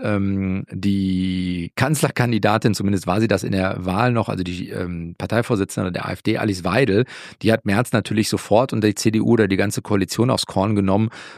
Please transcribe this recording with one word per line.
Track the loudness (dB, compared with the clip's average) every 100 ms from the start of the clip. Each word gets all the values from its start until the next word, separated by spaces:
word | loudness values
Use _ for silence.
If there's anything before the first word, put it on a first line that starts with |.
ähm, | -2 0 0 0 -2 -4 -6
die | -4 0 0 0 0 0 -2 -4 -4 -6
Kanzlerkandidatin, | -2 0 2 0 0 0 2 2 2 2
zumindest | 0 0 -2 0
war | 0
sie | 2
das | 0
in | 0
der | -2 -2 -2
Wahl | -4 0 0
noch, | 0 -2
also | -4
die, | -4 -6 -8
ähm, | -6 -6 -6 -8 -8
Parteivorsitzende | -2 -2 0 0 -2 -2 -4
der | -4 -6
A |
F | -4
D, | -2 -2
Alice | -2 -2
Weidel, | 0 2 4 4 2 -4 -18 -2
die | 2
hat | 2 2
Merz | 0 2
natürlich | 0 0 0 0
sofort | -2 2 2 4
und | 2
die | 0
C | 2 0
D | 2
U | 2
oder | 4 4
die | 2
ganze | 0 -2
Koalition | -2 0 0 0 2
aufs | 2 0
Korn | 0 2 2
genommen | 2 2 2 -4 -16